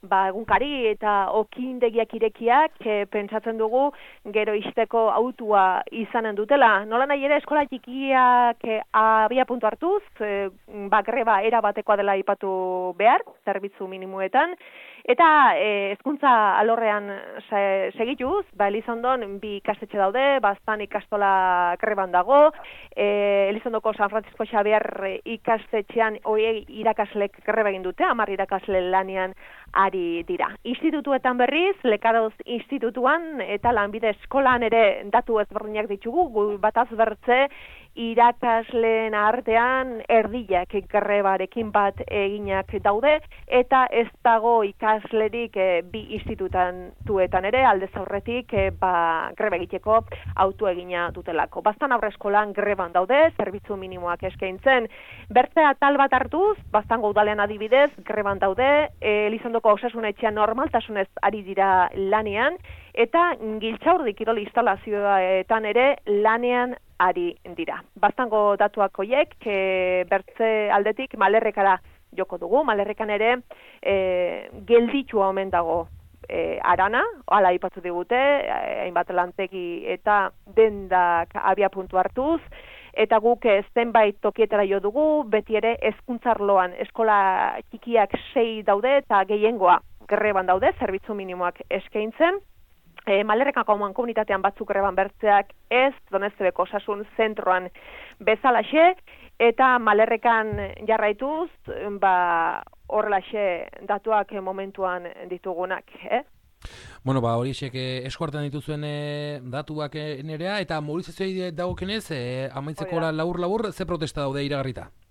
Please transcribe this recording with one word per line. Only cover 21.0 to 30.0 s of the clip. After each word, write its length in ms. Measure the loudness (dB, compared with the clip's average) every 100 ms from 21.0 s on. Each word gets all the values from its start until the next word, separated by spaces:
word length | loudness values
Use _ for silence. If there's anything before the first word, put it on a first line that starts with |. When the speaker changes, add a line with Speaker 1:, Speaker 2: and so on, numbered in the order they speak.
| -4 0 2 4 2 2 0 0
Speaker 1:
greban 320 | -2 -2 0
dago, 400 | 0 4 6 6 4 -18 -20 -16 -2
eh, 520 | 0 2 2 2 2
Elizondoko 440 | -2 -4 -4 -4
San 160 | -2 -2
Francisco 360 | -2 -6 -10 -4
Xavier, 380 | 0 2 2 0 -6
eh, 180 | -8 -8 -8
ikastetxean 960 | -8 -2 -2 -2 -6 -4 0 0 -2 -2
horiei 340 | 0 0 -2 -8 -4
irakaslek 600 | -2 -2 -4 -2 -4 -4 -4
greba 260 | 0 0
egin 140 | -2 -6
dute, 200 | -2 -2
hamar 240 | 0 -2
irakasle 480 | -2 -4 -4 -2 -2 0
lanean 460 | 0 -2 -4 -6 -8 -20 -20 -6
ari 500 | 0 2 0